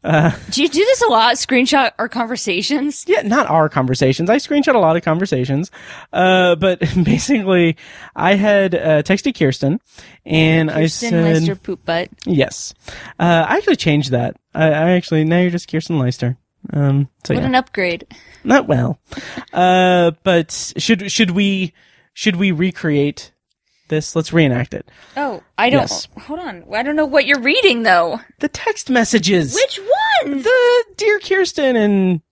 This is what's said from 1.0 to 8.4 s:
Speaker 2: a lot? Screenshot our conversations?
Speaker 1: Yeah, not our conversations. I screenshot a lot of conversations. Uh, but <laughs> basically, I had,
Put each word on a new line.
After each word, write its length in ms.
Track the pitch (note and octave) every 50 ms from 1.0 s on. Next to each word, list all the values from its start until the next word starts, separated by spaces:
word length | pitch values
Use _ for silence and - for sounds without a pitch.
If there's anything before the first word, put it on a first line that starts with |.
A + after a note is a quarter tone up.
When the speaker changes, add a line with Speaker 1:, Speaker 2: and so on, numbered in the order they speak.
| A#4+
Speaker 2:
a 60 | A4
lot? 260 | A#3+ A3+ A3 A#3+ B3
Screenshot 560 | C4+ - - C4 B3 B3+ B3 - C#4 C4 A3+ - -
our 100 | G#3 A#3
conversations? 960 | - A#3 A#3 A3+ B3 - - - F3 F3 F#3+ - C#4+ D4 C4+ D4 C#4 - - -
Speaker 1:
Yeah, 140 | F#4+ - -
not 280 | G#3 A3 C#4 C4+ -
our 180 | D3+ E3 D#3 D3+
conversations. 640 | - D3 C3 B2+ B2+ - C#3+ C3 C3+ - D#3+ F3+
I 60 | A3
screenshot 380 | C#4+ - - D4 D4 C4+ - C4+
a 40 | A#3
lot 180 | F#3 D#3+ D#3+
of 60 | E3+ -
conversations. 680 | E3+ D#3 E3+ F#3+ G3 - C3 B2+ C3+ C3+ C#3+ F3 - _ - - - - - - _ -
Uh, 420 | F#3 F3+ F#3 F#3 F#3 F#3 F3+ F3
but 240 | D#3+ F3 F#3+ F3+ F3
<laughs> 240 | F3+ D3 - F#3 F3
basically, 720 | D3 - - - - C#4+ A#3 G3 F#3 F#3+ F3+ F3 E3 D#3 _ - - - - - - _
I 200 | - D#3 F3 G3+
had, 380 | G3